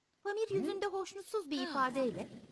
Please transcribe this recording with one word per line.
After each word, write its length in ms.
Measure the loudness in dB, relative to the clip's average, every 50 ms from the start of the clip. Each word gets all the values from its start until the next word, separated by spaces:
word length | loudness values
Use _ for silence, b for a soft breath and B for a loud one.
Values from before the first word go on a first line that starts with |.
| _ _ _ _ -4
Pamir 260 | -2 0 0 2 2
yüzünde 360 | 2 2 2 2 0 0 0
hoşnutsuz 640 | 0 0 -2 -4 -4 -8 -12 -10 -2 -2 -2 0 0
bir 120 | 0 0
ifadeyle, 680 | 0 0 2 2 2 2 4 2 2 2 2 -2 -6 -8 -10 -16 -14 -6